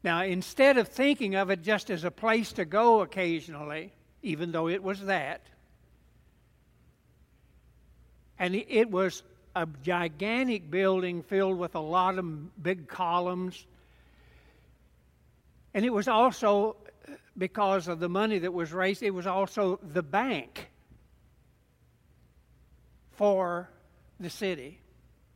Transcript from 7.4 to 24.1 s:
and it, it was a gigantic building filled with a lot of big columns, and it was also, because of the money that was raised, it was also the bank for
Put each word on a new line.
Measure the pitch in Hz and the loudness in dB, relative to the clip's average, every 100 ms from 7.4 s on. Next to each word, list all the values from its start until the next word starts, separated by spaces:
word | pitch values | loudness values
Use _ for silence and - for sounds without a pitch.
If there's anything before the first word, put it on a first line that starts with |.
| _ _ _ _ _ - - - _ - | _ _ _ _ _ -20 -20 -20 _ -4
and | 180 | -2
it, | 190 - | -2 0
it | 214 233 | 2 2
was | 185 190 - - - _ 185 | 2 0 -2 -18 -20 _ -6
a | 165 143 | -4 -6
gigantic | 143 175 170 151 202 233 262 214 156 | -2 -2 -2 -4 -4 -2 0 -4 -4
building | 175 190 185 180 175 | 0 2 2 0 -6
filled | - 196 190 180 | -2 0 2 0
with | 170 | -4
a | 170 | -4
lot | 156 180 185 190 | 0 2 2 0
of | 175 151 160 - | -6 -8 -12 -6
big | 160 190 143 | -4 -4 -8
columns, | - 175 180 180 180 185 - - - _ _ _ _ - - - _ _ _ _ _ _ _ _ _ _ _ _ | -4 0 0 0 -2 -6 -8 -20 -20 _ _ _ _ -20 -20 -20 _ _ _ _ _ _ _ _ _ _ _ _
and | 202 | -2
it | 240 | 0
was | 214 208 | 0 2
also, | 220 254 - 220 202 220 - - _ - 285 _ - | 6 4 4 2 4 2 -4 -20 _ -20 -20 _ -6
because | 185 - 196 190 170 | -4 0 2 2 0
of | 165 | -4
the | 175 | -2
money | 180 220 202 | 0 0 0
that | 175 | -2
was | 175 165 | -4 -4
raised, | 175 190 202 | 0 0 0
it | 214 | -2
was | 185 180 | -2 -2
also | 185 190 - 190 190 | -2 -2 0 0 -2
the | 170 160 | -2 -4
bank | 151 196 262 180 117 - - _ _ - _ _ _ _ _ _ _ _ _ _ _ _ _ _ _ _ _ _ _ _ _ | 0 0 0 -4 -6 -16 -18 _ _ -20 _ _ _ _ _ _ _ _ _ _ _ _ _ _ _ _ _ _ _ _ _
for | - 208 190 180 175 180 - _ _ - | 2 2 4 0 -4 -8 -20 _ _ -20